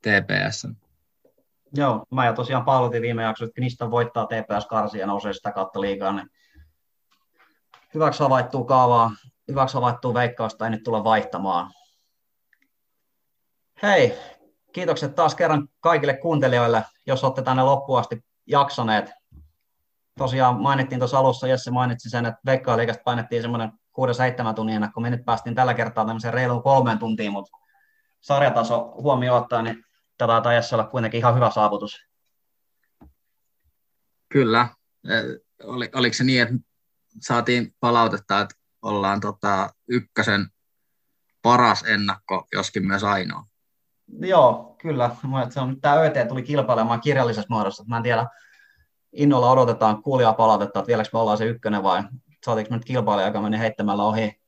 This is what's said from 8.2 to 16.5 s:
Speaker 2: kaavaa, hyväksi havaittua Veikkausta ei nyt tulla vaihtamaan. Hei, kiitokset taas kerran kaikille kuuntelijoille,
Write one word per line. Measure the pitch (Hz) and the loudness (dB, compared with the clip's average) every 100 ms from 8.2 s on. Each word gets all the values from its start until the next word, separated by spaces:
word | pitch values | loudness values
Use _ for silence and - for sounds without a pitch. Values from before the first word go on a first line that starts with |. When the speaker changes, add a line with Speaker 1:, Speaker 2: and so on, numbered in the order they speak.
| 139 131 - - 123 | 4 4 2 -4 2
Speaker 2:
kaavaa, | 131 120 117 113 107 - _ - | 4 6 4 2 -2 -20 _ -8
hyväksi | 139 131 | -2 -2
havaittua | 135 123 120 127 | 0 -2 -2 -2
Veikkausta | 117 123 - 110 - 113 | 0 0 -2 -6 -4 -6
ei | |
nyt | 110 | -4
tulla | - 110 | -2 -2
vaihtamaan. | 107 110 104 90 95 87 85 _ _ _ _ _ _ _ _ _ _ _ _ _ _ _ _ _ _ _ _ _ | 2 0 0 -6 -2 -2 -4 _ _ _ _ _ _ _ _ _ _ _ _ _ _ _ _ _ _ _ _ _
Hei, | 208 185 120 - - - _ _ _ | 2 4 4 2 -14 -20 _ _ _
kiitokset | 180 175 147 143 156 | -6 -2 -2 -4 0
taas | 156 - | 0 2
kerran | 165 151 147 _ | 2 2 -2 _
kaikille | 165 160 143 135 | 0 2 0 -2
kuuntelijoille, | 170 151 131 | -2 2 2